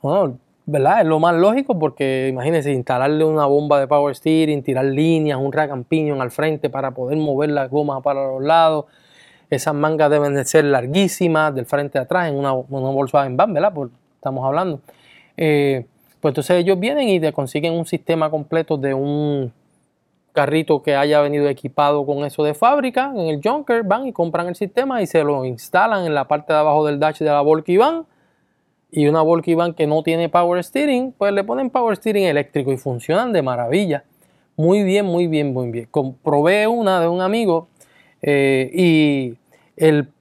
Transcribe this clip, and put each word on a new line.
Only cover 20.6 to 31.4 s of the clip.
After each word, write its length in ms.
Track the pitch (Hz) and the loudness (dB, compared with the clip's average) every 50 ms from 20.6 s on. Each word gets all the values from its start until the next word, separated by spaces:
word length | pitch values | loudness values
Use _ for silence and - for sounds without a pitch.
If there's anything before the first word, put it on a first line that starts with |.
| 160 - 160 139 - | 0 2 0 0 0
que 140 | - 143 | 0 0
haya 240 | 139 143 147 151 147 | 0 2 2 4 2
venido 280 | 147 143 147 147 143 143 | 2 2 0 0 0 0
equipado 560 | 139 135 - 135 135 - 147 143 147 147 143 | -2 -2 -8 -10 -2 0 0 2 2 0 -2
con 200 | 139 147 139 143 | -2 -4 -4 -4
eso 180 | 143 - - 151 | -6 -4 -2 -2
de 120 | 147 151 | -2 0
fábrica, 580 | 151 - 240 277 294 269 262 240 254 254 277 277 | 2 2 2 4 2 0 -2 -2 -2 -4 -2 -4
en 140 | 220 175 160 | -4 -2 -2
el 120 | 156 147 139 | -2 -2 -2
junker, 420 | 208 254 302 285 - 240 233 226 | -2 -2 -2 -2 0 -2 0 2
van 220 | 190 196 233 269 | 0 0 0 -2
y 60 | 262 208 | -6 -4
compran 360 | - 175 170 156 170 175 180 | -2 -4 -2 -2 -4 -4 -4
el 80 | 175 | -6
sistema 440 | - 208 190 - - 254 269 262 240 | -6 -8 -6 -2 -4 -2 -2 -2 -2
y 60 | 196 | -4
se 160 | 156 - 165 151 | 0 0 0 2
lo 220 | 143 143 139 131 | 2 0 -2 -2
instalan 600 | 131 123 117 - - - 180 202 226 220 196 180 | -6 -8 -8 -12 -2 0 2 2 2 0 -2 -2
en 100 | 165 151 | -2 -2
la 120 | 143 135 | -2 0
parte 260 | - 151 151 151 - 160 | 0 -2 -4 -2 0 0
de 60 | 151 | 2
abajo 260 | 151 156 147 151 151 | 2 4 2 2 2
del 140 | 151 147 143 | 0 0 0
dash 220 | 151 156 151 - | 0 -2 -2 0
de 60 | 156 | -2
la 140 | 151 147 147 | 0 2 2
Volkswagen. 640 | 143 147 156 156 156 - 175 190 233 294 330 330 320 _ _ _ _ _ _ _ _ _ _ _ _ _ _ _ _ _ | 2 2 2 0 2 0 2 4 4 2 2 -2 -8 _ _ _ _ _ _ _ _ _ _ _ _ _ _ _ _ _
Y 160 | - - 147 | -2 0 2
una 160 | 147 151 165 156 | 2 4 4 4
Volkswagen 520 | 156 170 165 160 - 170 160 170 175 165 | 4 2 0 2 0 0 0 0 -2 -2
que 120 | - 165 | -2 -2
no 160 | 147 151 160 151 | 0 0 0 0
tiene 260 | - 165 165 170 165 | 0 -2 0 -2 0
power 340 | - 175 175 175 175 180 170 | 0 0 2 2 0 -2 -4
steering, 500 | - - 262 294 294 269 247 254 262 247 | -4 -4 -2 0 0 0 -2 -2 -4 -6
pues 200 | _ 202 202 208 | _ -2 0 0
le 120 | 202 | 0